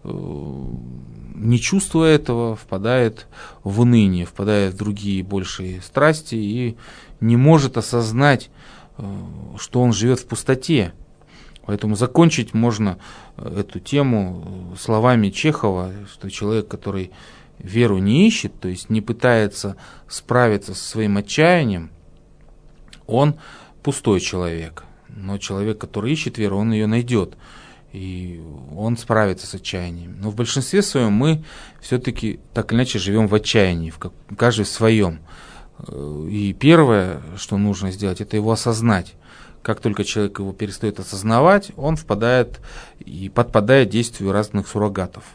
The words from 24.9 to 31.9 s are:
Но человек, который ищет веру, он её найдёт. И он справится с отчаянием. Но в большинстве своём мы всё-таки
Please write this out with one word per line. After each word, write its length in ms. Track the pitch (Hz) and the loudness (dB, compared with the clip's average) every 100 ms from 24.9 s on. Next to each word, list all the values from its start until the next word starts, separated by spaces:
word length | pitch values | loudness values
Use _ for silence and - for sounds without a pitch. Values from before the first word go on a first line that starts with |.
| - _ | -20 _
Но 280 | 107 98 98 | -14 -8 -8
человек, 400 | - 98 104 107 | -6 -4 -4 -4
который 340 | - - 107 | -6 -6 -2
ищет 240 | 151 - - | -2 -4 -4
веру, 200 | 104 98 | -2 0
он 140 | 110 | 0
её 160 | 110 107 | 0 2
найдёт. 480 | 113 120 120 82 - - - - - - | 0 0 0 -2 -8 -20 -20 -20 -20 -20
И 480 | 98 95 90 90 85 80 73 65 78 | -14 -10 -10 -10 -12 -16 -18 -16 -8
он 220 | 110 117 | -4 -4
справится 500 | - 110 107 92 - | -2 2 2 0 -8
с 60 | |
отчаянием. 640 | 95 - 95 87 85 87 95 | -12 -8 -8 -8 -10 -12 -8
Но 100 | 104 | -8
в 60 | 107 | -4
большинстве 460 | 120 - 127 190 | -4 -2 0 0
своём 320 | 202 - 117 | 0 0 2
мы 300 | 104 143 156 156 - - - | 2 2 0 -4 -20 -20 -20
всё-таки 580 | - | -4